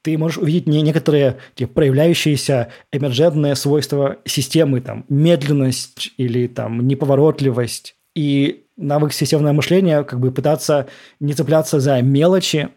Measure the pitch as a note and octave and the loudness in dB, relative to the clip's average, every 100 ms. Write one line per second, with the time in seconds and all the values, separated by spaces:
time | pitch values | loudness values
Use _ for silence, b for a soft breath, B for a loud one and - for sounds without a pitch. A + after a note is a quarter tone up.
0 | D#3 D#3 D#3+ D3+ D#3+ E3+ D#3 D3+ D3+ D#3+ | -2 -2 -2 -2 -2 0 0 2 2 0
1 | - D3 C3+ A#2+ B - B2 - D3 C3 | 2 2 2 0 B -10 -4 0 2 4
2 | E3 E3 D#3 C#3 - C3 A#2 B _ C#3+ | 2 2 0 0 0 -2 -2 B _ -6
3 | C#3 A#2+ E3+ D3+ C#3+ C3+ C#3+ D3+ - C#3+ | -4 2 2 2 -2 -2 0 0 0 -2
4 | C#3 - - - B2+ D#3+ D3+ B2+ B2+ A2 | -2 -4 -6 -6 -2 0 2 0 -4 -14
5 | - C#3+ D#3+ E3+ C#3+ D3 C3 B2 - - | -4 0 2 2 0 0 0 -2 -10 -14
6 | - - B2+ A#2+ B2 B2 A2+ A#2 B2 C#3 | -14 -6 -4 -2 -4 -6 -6 -2 -2 0
7 | C#3 C3+ D#3 D3 C3+ A#2+ A#2 - - _ | 2 4 4 2 -2 0 -4 -6 -16 _
8 | _ - D3 C#3 C#3 - _ - D3 D3 | _ -6 -2 0 0 -4 _ -10 -4 0
9 | D3+ - D3 D#3 D3 D3 C#3 F3+ F#3 D3+ | 0 -2 0 2 2 0 2 2 4 0
10 | C#3 B2 B2+ B2+ D3 D#3 - D3 B2+ B | -2 -2 -2 0 -2 0 0 0 -2 B
11 | B B C#3+ C#3+ C3+ D#3 D#3 D3+ C3+ C3 | B B -6 -4 0 0 2 0 2 2
12 | C3 C#3 E3 F#3+ F3+ D3+ C#3+ | 2 2 4 2 0 -4 -6